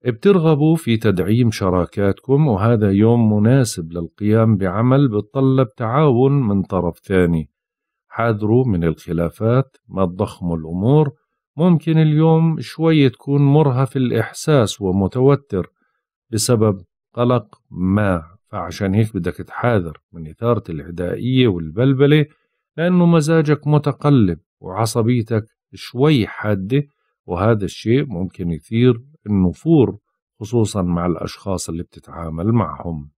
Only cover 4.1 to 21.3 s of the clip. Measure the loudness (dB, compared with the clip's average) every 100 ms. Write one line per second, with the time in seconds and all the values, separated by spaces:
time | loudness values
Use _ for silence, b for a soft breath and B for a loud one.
4.1 | _ 0 2 4 2 0 0 2 2 2
5.1 | -2 -4 -2 0 2 0 _ -4 0 2
6.1 | 4 2 2 0 -2 -2 -2 -4 -8 -2
7.1 | 0 2 0 -4 _ _ _ _ _ _
8.1 | -4 -2 -2 2 2 2 0 -2 -4 -6
9.1 | -4 -4 -2 0 0 -2 _ _ -4 -4
10.1 | -2 -6 -4 -6 -6 -6 -4 2 2 0
11.1 | -6 _ _ _ -2 0 2 2 2 2
12.1 | 2 2 4 2 -2 -8 -2 0 4 2
13.1 | 0 -4 2 4 4 2 0 -2 -2 -2
14.1 | -2 -4 -6 0 2 2 -2 -2 0 0
15.1 | 2 2 2 _ -6 -6 _ _ _ _
16.1 | _ _ -6 0 2 2 0 -10 _ _
17.1 | -4 0 0 -4 _ _ -6 -2 0 0
18.1 | -2 -6 _ _ -12 -12 -6 -2 0 0
19.1 | -2 -6 -8 -14 -4 -2 0 -2 -14 _
20.1 | -18 -18 -6 -2 -2 -4 -12 -12 -8 -6
21.1 | -4 -2